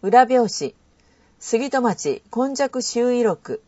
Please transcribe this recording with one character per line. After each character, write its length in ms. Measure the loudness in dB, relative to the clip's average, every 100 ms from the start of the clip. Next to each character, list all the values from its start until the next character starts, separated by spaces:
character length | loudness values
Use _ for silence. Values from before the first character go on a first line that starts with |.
裏 200 | 6 6
表 260 | 6 4 2
紙。 260 | -2 -10 -10 _ _ _ _ _ _
杉 300 | -4 -2 0
戸 140 | 0
町、 400 | 0 -2 -4 -6 _
今 260 | -4 -4 -2
昔 240 | -4 -4
周 320 | -6 -2 0
囲 100 | 0
録。 400 | 0 -2 -8 -12